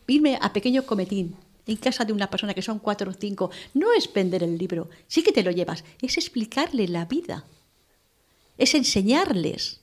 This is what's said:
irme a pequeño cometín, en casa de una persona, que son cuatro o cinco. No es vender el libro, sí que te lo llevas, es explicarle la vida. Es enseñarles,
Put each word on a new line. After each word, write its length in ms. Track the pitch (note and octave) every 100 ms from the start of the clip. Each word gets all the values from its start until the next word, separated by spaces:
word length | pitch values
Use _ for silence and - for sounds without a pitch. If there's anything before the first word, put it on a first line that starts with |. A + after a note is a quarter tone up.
| -
irme 300 | C#4 D4+ B3+
a 100 | G3+
pequeño 320 | G#3+ B3 C4
cometín, 520 | C4 G3+ F#3 G3 F3 - - _ -
en 100 | A3
casa 260 | C4 B3+ A3
de 60 |
una 160 | G#3+ G3
persona, 240 | F#3+ G#3
que 80 | G3
son 180 | G3 A3
cuatro 300 | G#3 G3+ F#3+
o 20 |
cinco. 380 | F#3 G#3 G3 F3+ - -
No 200 | C4+ G4+
es 180 | A#4 -
vender 320 | - F#3 F3+
el 140 | E3+ E3+
libro, 320 | F3+ F3 E3 - -
sí 160 | -
que 80 | E4
te 120 | D4+
lo 80 | F#3
llevas, 320 | F3 E3+ E3 - -
es 160 | B3+ -
explicarle 680 | - - A3 - D#4+ C4 F#3+
la 160 | F3 E3+
vida. 400 | C#4+ E4+ D#3+ - _ _ _ _ _ _ _ _ _ _ -
Es 180 | B3+ D#4
enseñarles, 1040 | B3+ - G3 C#4 F#4+ G3 D#3+ - - -